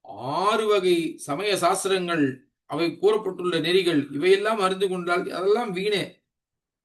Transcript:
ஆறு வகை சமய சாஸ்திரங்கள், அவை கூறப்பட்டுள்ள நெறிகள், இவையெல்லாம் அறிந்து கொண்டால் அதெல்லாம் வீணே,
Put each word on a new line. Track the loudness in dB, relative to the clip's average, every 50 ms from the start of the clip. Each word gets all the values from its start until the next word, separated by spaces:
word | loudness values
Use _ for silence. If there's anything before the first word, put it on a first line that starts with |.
ஆறு | -20 -18 -14 -10 -8 -4 -2 0 2 2 2 2 2 2
வகை | 2 2 4 2 2 2 0 -4 -6 -10
சமய | -8 -6 -6 -4 -2 -2 0 2
சாஸ்திரங்கள், | 2 2 0 0 0 0 0 0 0 0 0 0 0 0 0 -4 _ _ _ _ _
அவை | -8 -4 -2 -2 -2 -2 2
கூறப்பட்டுள்ள | 2 2 2 2 0 -4 -6 -4 -4 -2 -2 0
நெறிகள், | 0 2 2 2 2 4 2 0 0 -2
இவையெல்லாம் | -4 0 4 4 4 4 4 0 0 0
அறிந்து | 0 0 0 0 -2 -2
கொண்டால் | -2 -2 -2 -2 -2 -2 -2 -4
அதெல்லாம் | -4 -2 0 2 2 2 0 -4
வீணே, | -4 -4 -2 -2 -2 -2 -4 -4 -10 _ _ _ _ _ _ _ _ _ _ _ _ _ _